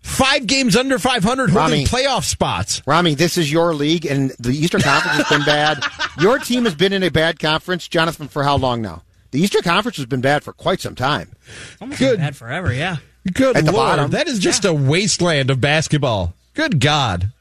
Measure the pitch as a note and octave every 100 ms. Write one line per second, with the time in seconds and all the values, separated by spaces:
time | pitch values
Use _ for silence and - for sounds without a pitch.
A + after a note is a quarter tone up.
0 | - - C4 D4 A3+ C4+ C4 G3+ C4 C4
1 | B3 B3 G3 C4 B3 E3+ D#3+ D3+ C3+ B3
2 | C4+ A#3+ D3+ - E3 F#2+ - - - D#3
3 | F3 C#3+ E3+ F3 D3+ D#3 E3+ D#3 D3 E3+
4 | D3 C#3 C3+ - A#2+ C#3 D#3+ G3+ C#3+ C#3+
5 | E3+ D#3 D3 D3 D3 D3 D3+ D3+ F#3+ -
6 | D4+ - F3 C4 - B3 A#3 D3+ F#3+ G3
7 | F#3 D3+ D#3+ E3 D#3 D#3 - F3+ - E3+
8 | E3 D3+ C#3+ - C#3 C#3 C3 A#2+ G#2+ E2
9 | - _ _ B2+ G3 - - F3 A3 G3
10 | B2+ C3 B2+ D3 - - D#3+ F3+ - E2+
11 | B2+ C#3 D#2+ - - - - - A#3 D4
12 | C4 A3+ D3 C#3 A2+ D3 F3 B2 E3+ E3
13 | - _ G3 F3 C4 B3+ D#3 G#4+ - F3
14 | D3 F#3 E4 A#3+ F3+ - G3 D#3+ C3+ D#3+
15 | G3+ - F3 D3+ C3 C3+ C#3+ D3+ D3 D3+
16 | C3+ G#2+ F2 - _ - D#4 F3 C3+ D3+
17 | C3 F2+ G2 -